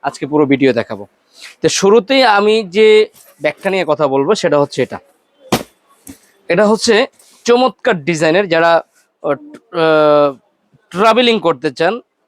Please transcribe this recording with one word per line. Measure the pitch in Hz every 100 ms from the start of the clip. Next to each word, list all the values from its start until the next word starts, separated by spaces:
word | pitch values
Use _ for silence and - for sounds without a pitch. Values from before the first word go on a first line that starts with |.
আজকে | 139 - 139
পুরো | 151 143
ভিডিও | 135 135
দেখাবো। | 117 107 104 101 _ _ _ - -
তো | -
শুরুতেই | - 196 226 190 269
আমি | 254 202 208 220
যে | 196 175 220 214 220 _ _ -
ব্যাগটা | 147 - 196
নিয়ে | 190 156
কথা | 151 147
বলবো | 135 139 220
সেটা | 170 147
হচ্ছে | 143 -
এটা। | 127 101 _ _ _ _ - - - _ _ _ - - _ _ -
এটা | 170 208
হচ্ছে | 214 - 214 262 _ _ _
চমৎকার | - 240 254 - - 190
ডিজাইনের, | 139 165 160 165 202
যারা, | 165 170 165 - _ _ _
আহ, | 160 143 294 - _ 175 160 156 151 147 147 131 _ _ _ _ _
ট্রাভেলিং | 175 220 226 247 226
করতে | 160 143 151
চান | 127 165 233 - _